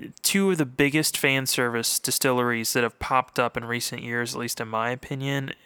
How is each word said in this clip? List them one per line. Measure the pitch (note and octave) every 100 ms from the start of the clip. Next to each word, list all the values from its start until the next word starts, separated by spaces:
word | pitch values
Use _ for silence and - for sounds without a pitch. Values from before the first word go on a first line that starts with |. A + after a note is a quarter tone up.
| - -
two | - G3 G3
of | E3+
the | C3
biggest | B2+ C#3+ D#3 D3+ -
fan | C#3+ C3+ C3
service | - A#2+ A#2 A#2 -
distilleries | - - C3+ B2 A#2+ A#2 A2+
that | B2+
have | A#2 -
popped | - C3 - -
up | A#2+ B2
in |
recent | A#2 A#2 - A#2+
years, | A#2 A#2+ A#2+
at | B2
least | A#2+ -
in | A2+
my | A2 A#2
opinion, | B2+ - C#3 C#3 C#3 C3+ -